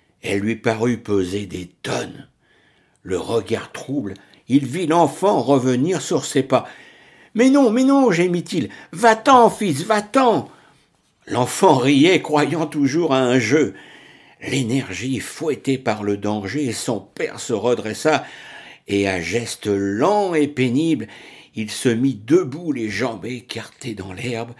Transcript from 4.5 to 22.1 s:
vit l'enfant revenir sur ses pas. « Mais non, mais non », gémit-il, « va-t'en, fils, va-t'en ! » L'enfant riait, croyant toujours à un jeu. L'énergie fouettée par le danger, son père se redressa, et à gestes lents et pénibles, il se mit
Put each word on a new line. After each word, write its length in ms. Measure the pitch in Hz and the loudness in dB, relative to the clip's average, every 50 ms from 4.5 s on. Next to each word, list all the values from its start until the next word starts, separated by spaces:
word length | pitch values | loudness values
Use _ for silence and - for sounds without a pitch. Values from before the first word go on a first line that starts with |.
| 120 143 135 | 2 2 2
vit 220 | 120 131 185 180 147 | 0 -4 -4 -2 2
l'enfant 540 | 160 175 165 143 - - 185 202 208 151 | 2 4 2 2 0 0 0 2 2 2
revenir 600 | 113 127 143 131 120 131 123 120 139 180 190 151 | 2 2 2 4 4 2 2 2 2 0 0 -2
sur 240 | - - 180 135 - | -2 -2 -2 -2 -2
ses 180 | - - 139 131 | -2 -2 -2 0
pas. « 240 | - 135 117 - - - - - - - - _ _ _ - - _ - | 2 2 0 0 -2 -12 -20 -20 -20 -20 -20 _ _ _ -20 -18 _ 0
Mais 140 | 214 254 262 | 2 4 6
non, 200 | 269 285 269 220 | 6 6 6 4
mais 140 | 208 254 262 | 4 4 4
non », 280 | 269 277 277 262 233 | 4 4 6 4 4
gémit-il, « 580 | 175 165 180 185 175 175 - - 202 165 113 - - - - - | 4 2 2 2 0 -2 -4 -4 -4 -4 -4 -4 -6 -14 -20 -16
va-t'en, 580 | - 165 233 226 220 220 - 285 269 247 233 202 | -4 2 2 4 4 4 4 6 6 8 8 6
fils, 340 | - - 214 185 143 131 180 | 4 2 -2 -2 -2 -2 0
va-t'en ! » 680 | 214 214 214 208 208 - 269 262 233 202 135 107 - - - _ _ _ _ _ _ _ _ _ _ _ _ _ - | 0 0 -2 -2 0 0 2 4 4 4 2 0 -6 -12 -20 _ _ _ _ _ _ _ _ _ _ _ _ _ -6
L'enfant 480 | 101 117 123 120 - - 190 185 143 | -2 -2 -2 -2 0 4 4 6 6
riait, 460 | 127 120 135 147 135 147 180 185 151 | 6 4 4 4 6 6 6 4 2
croyant 440 | - - 151 147 147 135 165 160 165 | 2 0 0 2 2 0 0 -2 -4
toujours 480 | 156 156 151 143 131 139 170 175 151 135 | -4 -2 0 0 0 2 0 0 2 2
à 60 | 131 | 2
un 200 | 131 120 123 131 | 2 4 2 2
jeu. 340 | 113 107 135 160 135 101 - - - - - - - - - - _ _ _ _ | 2 2 2 2 2 0 -4 -10 -20 -20 -20 -20 -20 -20 -20 -20 _ _ _ _
L'énergie 800 | - - 123 135 127 110 123 135 - 95 92 90 113 131 135 107 | -8 -4 -4 -2 -2 0 -2 -2 -2 -4 -8 -8 -6 -4 -4 -6
fouettée 580 | - - - - 156 160 131 - - 139 135 127 | -6 -8 -10 -6 -4 -4 -4 -2 -2 -2 -2 0
par 260 | - 120 104 104 104 | 0 -2 -2 -2 -2
le 140 | 104 101 101 | -2 -2 -2
danger, 540 | 98 104 107 107 98 95 120 151 143 123 | -2 -4 -4 -4 -4 -4 -4 -4 -4 -4
son 280 | 107 - - - 117 101 | -4 -4 -4 -4 -4 -4
père 400 | - - - - 165 - - - | -6 -10 -10 -8 -8 -6 -8 -8
se 140 | - - 117 | -6 -4 -2
redressa, 720 | 101 101 123 123 113 101 107 107 - - 156 151 127 - - - - - - - - - - - - _ - | 0 2 2 0 0 -2 -6 -6 -2 0 2 2 0 0 -6 -16 -20 -20 -20 -20 -20 -20 -20 -20 -18 _ -2
et 200 | 101 101 98 98 | 0 0 2 0
à 140 | 95 90 | 0 -2
gestes 460 | 85 80 95 120 117 110 - - - 107 | -4 -4 -4 -4 -4 -4 -8 -6 -4 -2
lents 680 | 101 98 98 98 101 107 143 185 208 208 202 185 170 | -2 0 0 -2 -2 0 0 2 2 2 0 0 0
et 140 | 156 147 139 | 0 0 0
pénibles, 600 | 147 131 127 123 120 143 160 165 156 113 107 - - - - - - - - _ - | 0 -2 -2 0 0 0 0 0 0 -2 -4 -8 -14 -20 -20 -20 -20 -20 -20 _ -10
il 140 | 110 110 104 | -10 -8 -8
se 200 | - - - 127 | -6 -2 0 0
mit 260 | 117 113 131 139 | 0 2 0 -2